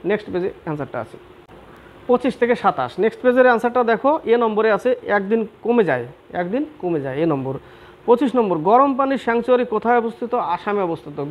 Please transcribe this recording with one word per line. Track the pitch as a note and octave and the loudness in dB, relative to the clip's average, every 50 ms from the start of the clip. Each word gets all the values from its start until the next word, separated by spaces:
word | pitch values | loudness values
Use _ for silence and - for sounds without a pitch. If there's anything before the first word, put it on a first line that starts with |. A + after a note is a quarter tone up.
| - | -4
নেক্সট | F3 G#3+ G#3 G#3 - | -4 -4 -4 -4 -6
পেজে | F#3 F3 F3+ - - - - | -6 -4 -4 -6 -8 -10 -10
আনসারটা | E3+ D3+ D3 C3+ - - A#2+ | -8 -8 -6 -8 -8 -8 -10
আছে, | A2 - - - - - - - - - - - - - - - - - - - - | -10 -10 -14 -20 -20 -20 -20 -20 -20 -20 -20 -20 -20 -20 -20 -20 -20 -20 -20 -12 0
পঁচিশ | - B3 B3 - C4 - - | 0 0 2 2 -2 -2 0
থেকে | B3 A#3+ A#3+ - | 0 0 0 2
সাতাশ। | - G3 - - B2+ A#2+ - F3 | 2 0 0 0 -4 -6 -2 -2
নেক্সট | G3+ A3 A3 - | -2 -2 -2 0
পেজের | - B3 B3 C4 B3 B3+ A#3+ | 0 2 4 6 6 6 4
আনসারটা | A3 B3 A#3+ A#3+ B3+ A#3+ | 2 0 0 0 0 2
দেখো, | A3+ A3+ - - C#4 D4+ - - | 2 0 2 2 0 0 0 2
এ | G#3+ A3+ | 2 2
নম্বরে | A#3+ A#3+ A3 G#3+ G#3+ A3+ A3 | 2 2 2 0 2 2 2
আছে, | G3+ F#3+ - B3+ B3+ B3 - | 2 2 0 0 -2 -2 -2
একদিন | F#3 G3+ G3+ G3 G3 A3+ A3+ G#3+ A3 - - | -2 -2 0 0 0 0 0 0 -4 -8 -8
কমে | - G#3+ A#3+ A#3+ G3+ | -4 0 2 2 2
যায়, | D#3 C3 B2 A#2+ C3 - - _ - | 2 0 -2 -4 -8 -14 -20 _ -10
একদিন | - F3 F3+ F3 G#3 C4+ D4+ D4+ - - | -8 -6 -4 -4 -4 -4 -4 -6 -10 -8
কমে | - F3+ E3+ D3 | -4 -4 -4 -2
যায়, | C3+ C3+ C3 C#3+ | -4 -4 -4 -2
এ | E3 | 0
নম্বর। | E3 D3 C3+ B2+ C3 C3+ D3 - - - - - - - - - | 0 0 -2 -2 -6 -8 -8 -12 -18 -20 -20 -20 -20 -20 -6 0
পঁচিশ | A3 A#3+ A#3+ D4 A#3+ - | 2 2 2 2 0 2
নম্বর, | B3 A3+ F#3+ F3 D#3 | 0 0 0 0 0
গরম | D3+ F#3+ A3+ B3+ C#4+ C#4+ C4 B3+ | 2 4 6 6 6 4 2 0
পানির | C#4 C4+ C4+ A#3 - | 0 0 -2 -2 -2
স্যাংচুয়ারি | A#3+ A#3 A#3 A#3 B3+ B3 B3 B3 | -2 -2 0 2 2 2 2 2
কোথায় | B3 A3 G#3+ - A#3 A#3+ A#3+ | -2 -4 -2 0 2 2 2
অবস্থিত? | A3+ A3+ A3 - B3 A3 A#3+ | 0 -2 -6 -8 -6 -4 -4
আসামে | A#3+ E3+ D3+ F3 F3 - G#3 G#3 G3+ | -4 -2 -2 -4 -4 -4 -4 -2 -2
অবস্থিত। | F#3 E3+ D#3+ D#3 - D3 D3 D3+ C#3 D3 | -2 -2 -4 -6 -10 -12 -10 -10 -6 -2